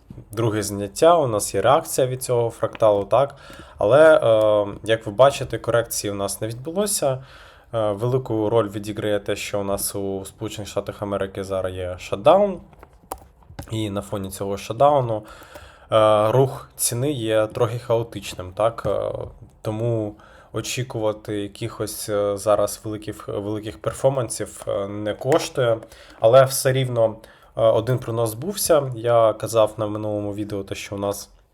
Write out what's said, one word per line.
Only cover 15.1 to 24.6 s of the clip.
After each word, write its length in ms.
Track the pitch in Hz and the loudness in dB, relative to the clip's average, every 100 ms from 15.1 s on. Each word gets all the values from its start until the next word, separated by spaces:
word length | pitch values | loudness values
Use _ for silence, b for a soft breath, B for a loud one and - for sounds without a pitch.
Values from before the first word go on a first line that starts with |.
| 107 B B B B B B B | -4 B B B B B B B
е, 400 | 113 107 107 107 | 4 6 6 4
рух 380 | 123 131 - - - | 4 2 0 -16 -6
ціни 360 | - 117 139 | -4 -2 -2
є 360 | 139 110 110 107 | -2 0 2 0
трохи 320 | 117 117 120 | 0 -2 -2
хаотичним, 720 | - 117 117 104 98 - 90 | 0 0 0 -10 -12 -12 -12
так? 320 | 92 110 - 107 | 0 0 0 -4
Е, 260 | 101 - - - - - _ | -2 -4 -6 -10 -14 -20 _
тому 540 | 110 107 120 113 107 - B B B | -8 -4 -2 -2 -4 -8 B B B
очікувати 880 | 110 110 - 131 117 107 107 - 104 | -8 -6 -6 -6 -2 -2 -2 -6 -6
якихось, 680 | 101 - 113 - 107 - - | -6 -8 -10 -6 -8 -8 -4
е, 280 | 104 104 101 | -2 0 0
зараз 440 | 107 104 104 - | 2 2 2 -2
великих, 440 | 110 107 107 104 - | -8 -10 -10 -12 -8
великих 540 | 107 101 107 107 - | -6 -4 -6 -8 -8
перформансів, 840 | - - 135 139 113 - 101 - | -8 0 0 2 -4 -6 -10 -10